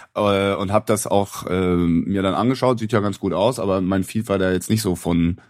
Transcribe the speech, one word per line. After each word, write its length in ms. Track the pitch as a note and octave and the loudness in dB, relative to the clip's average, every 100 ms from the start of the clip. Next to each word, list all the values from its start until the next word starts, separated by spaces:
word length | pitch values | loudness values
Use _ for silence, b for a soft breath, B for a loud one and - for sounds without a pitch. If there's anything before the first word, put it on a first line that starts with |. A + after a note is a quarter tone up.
| B | B
äh, 400 | - G2+ G2 G2+ | 0 2 4 2
und 180 | G2 F#2+ | 0 -2
hab 140 | G2+ - | -4 -2
das 220 | G#2 - | -2 0
auch, 380 | G2+ G2+ - - | 0 -2 -6 -4
ähm, 540 | F#2 F2+ F2 F2 E2 | 0 2 2 2 0
mir 180 | - G2 | 0 -2
dann 120 | F#2+ | -2
angeschaut. 440 | E2 A#2 C3 B2+ A#2+ | 0 -2 0 0 0
Sieht 140 | A2 | 0
ja 80 | A2 | 0
ganz 180 | G2+ F#2+ | 0 -2
gut 140 | G2 | -2
aus, 260 | E2 A2 C3 | 2 2 0
aber 220 | G2 F#2+ | 0 0
mein 240 | F#2 F#2+ | 2 0
Feed 240 | F#2+ A2 A2 | -2 -4 -2
war 100 | G2 | 0
da 140 | F#2 | 2
jetzt 180 | F#2 - | 0 0
nicht 120 | A2 | 0
so 120 | G#2 | 0
von, 440 | F2 E2+ F2 E2+ F2 | -2 0 2 2 -2